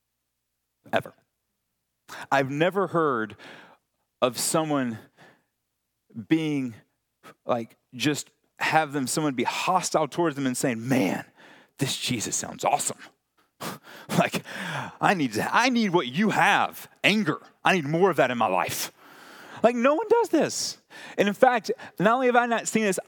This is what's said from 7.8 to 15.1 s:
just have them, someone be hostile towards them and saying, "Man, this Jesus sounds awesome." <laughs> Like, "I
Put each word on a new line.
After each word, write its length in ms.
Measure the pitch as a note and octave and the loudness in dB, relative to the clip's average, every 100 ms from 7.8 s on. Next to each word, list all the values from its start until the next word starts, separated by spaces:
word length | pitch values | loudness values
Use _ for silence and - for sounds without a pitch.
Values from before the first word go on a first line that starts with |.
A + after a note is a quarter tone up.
| _ | _
just 380 | B2 C#3 C#3 - _ _ - | -4 -2 -2 -6 _ _ -6
have 360 | - D#3 D#3 | 0 2 0
them, 120 | C#3+ B2 | -2 -4
someone 300 | - D3+ B2 | -2 -2 -2
be 80 | |
hostile 640 | A#2 - - F#3 - D#3+ D#3 | -4 -2 0 0 2 0 0
towards 280 | - E3+ C#3 | -2 -2 -2
them 120 | C3+ | -4
and 100 | B2+ | -2
saying, 300 | C#3+ A2+ A#2+ | -2 -2 0
"Man, 360 | C3 F#2 - - _ - - _ - | 0 0 -4 -10 _ -20 -20 _ -6
this 180 | C3+ - | -4 -4
Jesus 400 | - A#2+ F2+ - | -4 -4 -4 -6
sounds 300 | - - - | -8 -4 -2
awesome." 320 | - - - - _ _ _ _ - | 0 -2 -8 -14 _ _ _ _ -14
<laughs> 80 | - - - - - - | -12 -12 -18 -20 -4 2
Like, 260 | - - - - F3+ C#3+ B2 - | 2 0 -8 -12 -8 -8 -10 -2
"I 140 | D#3+ | 2